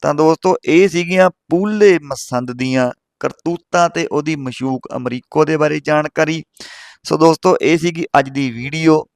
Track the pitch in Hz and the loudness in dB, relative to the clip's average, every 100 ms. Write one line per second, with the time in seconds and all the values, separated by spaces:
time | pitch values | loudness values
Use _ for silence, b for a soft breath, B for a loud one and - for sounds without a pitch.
0 | 143 147 156 160 92 92 - 156 196 165 | -4 0 2 2 0 -2 2 2 4 0
1 | 175 185 185 - _ 165 208 214 208 175 | -2 2 2 0 _ -2 -2 4 4 4
2 | 147 135 - 127 123 123 131 131 127 - | -2 -14 -6 -6 -6 -6 -2 0 0 -4
3 | _ _ 143 - - 170 _ 175 170 - | _ _ -6 -4 -6 -6 _ 0 0 -2
4 | 170 147 151 156 131 120 131 131 - - | -4 -4 -2 -6 -6 -8 -6 -6 -6 -8
5 | 123 123 _ - 156 156 151 151 143 151 | -8 -8 _ 0 0 2 0 -2 -2 -2
6 | 151 - 156 160 - _ B B B B | -2 -2 -2 -2 -8 _ B B B B
7 | - 151 165 160 185 175 131 165 165 165 | -6 2 4 4 2 2 2 0 0 -4
8 | - 143 135 135 135 113 127 156 160 156 | 0 0 0 -4 -6 -6 -10 0 4 4
9 | - | 2